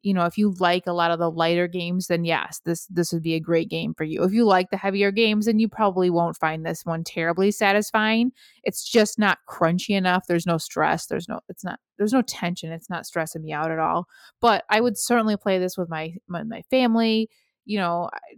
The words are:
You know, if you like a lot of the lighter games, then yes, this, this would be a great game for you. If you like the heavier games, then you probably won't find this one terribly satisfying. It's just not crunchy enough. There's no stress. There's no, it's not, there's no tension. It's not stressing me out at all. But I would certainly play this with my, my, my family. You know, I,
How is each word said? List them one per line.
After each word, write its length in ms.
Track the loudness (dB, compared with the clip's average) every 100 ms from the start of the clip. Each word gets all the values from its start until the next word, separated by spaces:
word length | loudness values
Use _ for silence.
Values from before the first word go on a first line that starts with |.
You 100 | 0
know, 120 | 2 0
if 120 | 2
you 160 | 0 2
like 280 | 2 2 0
a 60 |
lot 180 | 0 0
of 80 | 2
the 100 | -2
lighter 380 | 0 2 2 0
games, 400 | -2 -2 -4 0
then 160 | -2
yes, 380 | 0 -2 -4 -8
this, 220 | -4 -6 -4
this 260 | -2 -2
would 120 | -2
be 100 | -2
a 80 | -2
great 260 | 0 0 0
game 260 | -4 -6
for 120 | -6 -6
you. 180 | -2
If 80 | 0
you 140 | 4 4
like 240 | 4 2
the 80 | -4
heavier 340 | -2 0 0
games, 360 | 2 2 2 2
then 120 | 2
you 80 | 2
probably 420 | 2 0 2 2
won't 280 | 2 0 0
find 280 | -4 -2 -6
this 200 | -6 -4
one 180 | -6
terribly 480 | -6 -4 -2 2 0
satisfying. 800 | 2 2 2 0 0 2 2 0 -2 -20 _
It's 240 | -6 -6 0
just 320 | 2 2 2
not 200 | 0 0 -6
crunchy 480 | 0 2 2 0 0
enough. 280 | 2 0 2
There's 200 | 0 0
no 140 | -2
stress. 480 | -2 -2 0 0 -2
There's 200 | -6 -6
no, 120 | -10 _
it's 140 | -14
not, 160 | -12 -12 _ _
there's 160 | 0
no 80 | 2
tension. 500 | 0 -4 -6 -6 -10
It's 180 | -12 -10
not 160 | -10 -6
stressing 360 | -4 -4 -6
me 100 | -8
out 200 | -4 -2
at 80 | 0
all. 280 | 0 0 -4 -16 -20 _
But 240 | 2 2 2
I 100 | 2
would 180 | 2 -2
certainly 380 | 0 2 2 0
play 240 | 0 0
this 180 | 0 -4
with 120 | -6
my, 240 | -6 -8 -12 _
my, 160 | -10
my 180 | -8 -12 -2
family. 580 | 2 4 4 2 2 -2 _ _ _ -6
You 140 | -2
know, 300 | 0 -2 -4
I, 60 | -10 -16